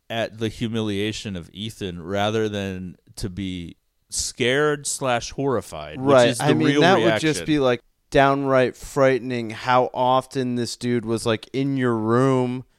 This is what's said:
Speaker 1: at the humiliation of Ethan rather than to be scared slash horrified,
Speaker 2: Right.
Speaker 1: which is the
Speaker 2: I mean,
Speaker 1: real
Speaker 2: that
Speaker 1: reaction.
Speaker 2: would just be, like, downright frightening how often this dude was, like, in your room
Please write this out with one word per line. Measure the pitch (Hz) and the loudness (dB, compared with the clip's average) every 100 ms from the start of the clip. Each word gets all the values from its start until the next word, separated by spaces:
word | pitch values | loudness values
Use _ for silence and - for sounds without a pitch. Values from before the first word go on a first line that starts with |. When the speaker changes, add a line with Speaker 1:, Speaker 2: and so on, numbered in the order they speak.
| - | -8
Speaker 1:
at | 113 110 110 | -4 -4 -4
the | 110 | -6
humiliation | - 117 113 110 98 107 107 110 92 | -4 -6 -4 -4 -2 -4 -6 -10 -10
of | 78 | -12
Ethan | 90 110 - 98 87 | -12 -12 -10 -10 -8
rather | 82 98 104 110 110 | -6 -2 -2 0 -2
than | 104 98 92 92 - _ - | -2 -6 -6 -10 -14 _ -10
to | 107 | -10
be | 90 95 92 82 - _ _ - | -6 -8 -8 -10 -16 _ _ -12
scared | - - - 120 139 151 147 139 | -8 -8 -2 0 2 0 -2 -6
slash | - 135 120 - | -6 -2 -2 -4
horrified, | - 139 113 - 80 76 98 | -4 -2 -2 -4 -12 -12 -4
Speaker 2:
Right. | 135 135 | 4 6
Speaker 1:
which | 120 | 6
is | 120 | 2
the | 143 | 2
Speaker 2:
I | |
mean, | 151 156 | 2 2
Speaker 1:
real | 147 | 4
Speaker 2:
that | 165 190 | 4 4
Speaker 1:
reaction. | 113 | 4
Speaker 2:
would | 107 156 | 2 0
just | 98 85 | -2 0
be, | 151 | 2
like, | 131 120 _ _ - | 2 0 _ _ 0
downright | 143 139 139 139 131 123 - | 4 4 4 2 4 2 -2
frightening | - 147 135 131 127 123 113 | -6 4 4 4 -2 -6 -6
how | 113 127 127 123 | -6 2 4 2
often | - 127 131 - 139 123 120 | 0 2 2 0 -4 -4 -2
this | 113 - | -4 -4
dude | 123 120 107 | -2 -2 -2
was, | 113 117 | -2 -2
like, | 110 - | -4 -4
in | 131 139 135 | -4 -2 0
your | 127 113 | 0 0
room | 110 117 135 131 123 127 - | 2 2 4 2 0 -4 -12